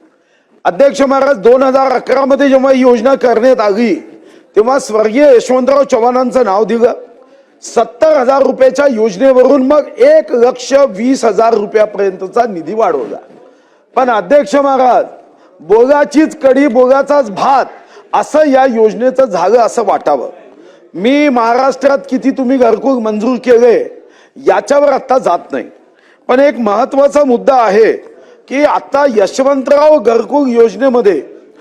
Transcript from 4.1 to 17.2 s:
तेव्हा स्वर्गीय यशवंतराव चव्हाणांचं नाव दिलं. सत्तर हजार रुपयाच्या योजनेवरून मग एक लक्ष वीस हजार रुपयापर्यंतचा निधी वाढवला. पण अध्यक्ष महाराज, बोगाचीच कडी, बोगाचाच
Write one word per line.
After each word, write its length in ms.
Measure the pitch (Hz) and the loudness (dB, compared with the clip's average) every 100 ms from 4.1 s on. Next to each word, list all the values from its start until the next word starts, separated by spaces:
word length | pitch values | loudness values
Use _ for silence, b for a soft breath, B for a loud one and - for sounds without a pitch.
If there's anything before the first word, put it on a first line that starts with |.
| - B B B 202 | -20 B B B 0
तेव्हा 240 | 226 269 | 0 -2
स्वर्गीय 560 | - 214 214 240 294 233 | -2 -2 -2 2 4 4
यशवंतराव 480 | - 254 254 277 | 2 -2 0 0
चव्हाणांचं 640 | 277 240 240 247 254 254 214 | 0 0 0 0 -2 -2 0
नाव 180 | 190 | 0
दिलं. 300 | 202 226 220 - - - b b b b | -2 0 -2 -2 -12 -20 b b b b
सत्तर 560 | - 240 226 - 311 302 | -6 -4 -4 0 0 2
हजार 260 | 247 269 | 2 0
रुपयाच्या 420 | 262 208 262 262 285 | 0 2 0 2 0
योजनेवरून 720 | 214 226 180 269 254 254 285 | 0 -2 0 2 4 4 2
मग 240 | 262 302 - - | 2 0 -2 0
एक 340 | 277 311 - | 2 4 2
लक्ष 420 | 240 240 247 - 277 269 | 0 0 0 -2 0 0
वीस 360 | 190 247 269 233 | -2 -2 0 -2
हजार 280 | 190 226 | 0 0
रुपयापर्यंतचा 880 | 220 208 214 208 185 196 185 185 233 | 0 -2 -2 -2 -2 -4 -6 -6 -4
निधी 300 | 233 175 156 | -4 -6 -8
वाढवला. 440 | 214 202 143 104 - - - b b b b b 233 | -2 -2 -2 -6 -12 -16 -20 b b b b b -2
पण 140 | 254 | 0
अध्यक्ष 460 | 214 175 285 - 277 | -2 0 0 2 -2
महाराज, 500 | 277 269 254 190 - - _ b b _ | 0 0 2 0 -2 -10 _ b b _
बोगाचीच 800 | 156 220 254 294 294 277 302 - | 0 2 4 2 2 0 0 0
कडी, 280 | 262 262 294 | 0 2 2
बोगाचाच 640 | 240 254 269 277 294 | 2 2 2 2 -2